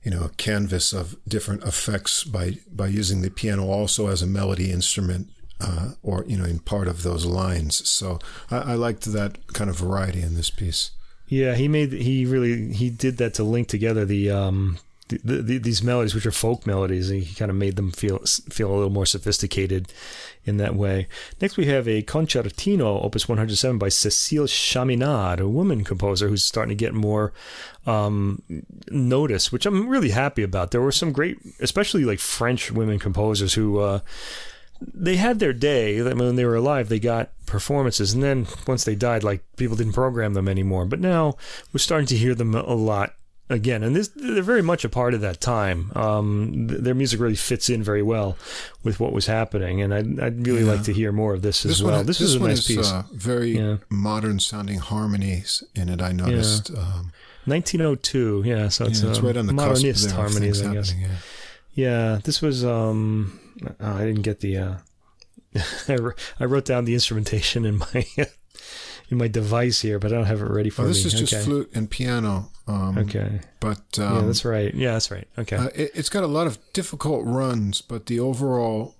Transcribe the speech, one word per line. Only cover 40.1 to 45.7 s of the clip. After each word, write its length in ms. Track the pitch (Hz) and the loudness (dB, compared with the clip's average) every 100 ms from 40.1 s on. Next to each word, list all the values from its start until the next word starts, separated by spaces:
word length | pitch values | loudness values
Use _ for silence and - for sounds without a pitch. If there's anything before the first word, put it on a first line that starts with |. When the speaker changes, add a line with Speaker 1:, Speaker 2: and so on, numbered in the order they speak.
| 120 107 | 0 0
Speaker 2:
them 140 | 98 95 | 0 2
anymore. 380 | 95 95 92 90 | 2 2 0 0
But 140 | 143 | 0
now 360 | 185 170 156 - - - - | 2 4 2 0 -10 -16 -6
we're 60 | 139 | -2
starting 280 | - 160 139 | 2 2 2
to 100 | 120 | 2
hear 180 | 120 117 | 2 2
them 180 | 113 | 2
a 220 | 110 - 120 | 0 0 0
lot 380 | 110 104 101 - - - - | 2 2 -2 -6 -20 -20 -4
again, 320 | 120 107 117 | 0 2 0
and 140 | 110 151 | 2 0
this, 140 | 208 | 0
they're 320 | 302 262 214 | -6 -2 0
very 180 | 185 240 | 4 4
much 220 | 170 170 | 4 2
a 60 | - | 0
part 240 | 123 123 | 0 2
of 80 | 120 | 2
that 180 | 104 85 | -2 -2
time. 500 | - 117 101 | 0 2 2